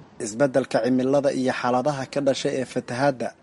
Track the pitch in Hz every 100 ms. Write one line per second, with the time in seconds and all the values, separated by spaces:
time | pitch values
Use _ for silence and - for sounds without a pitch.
0 | - - 120 107 139 131 127 131 117 127
1 | 127 143 139 135 127 120 123 123 135 139
2 | 131 147 139 127 147 135 123 127 - 123
3 | 143 131 113 -